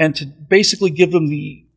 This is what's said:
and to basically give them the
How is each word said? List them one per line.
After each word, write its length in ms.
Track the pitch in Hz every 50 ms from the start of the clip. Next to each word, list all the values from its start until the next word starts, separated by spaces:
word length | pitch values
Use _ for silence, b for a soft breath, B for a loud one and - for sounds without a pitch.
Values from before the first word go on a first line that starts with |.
and 140 | 160 156 139
to 100 | - 147
basically 640 | 139 147 - 151 - 190 202 202 - - - 196 180
give 200 | 147 160 180 156
them 180 | 175 170 160 147
the 360 | 151 147 151 151 - - _ _ _